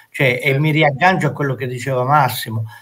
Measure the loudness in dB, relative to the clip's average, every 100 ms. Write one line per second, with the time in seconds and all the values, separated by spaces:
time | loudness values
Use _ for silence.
0 | -10 -2 0 0 0 0 2 2 2 2
1 | 2 2 0 -2 -4 -4 -6 -6 -4 -2
2 | 2 2 2 -2 -6 -6 -8 -12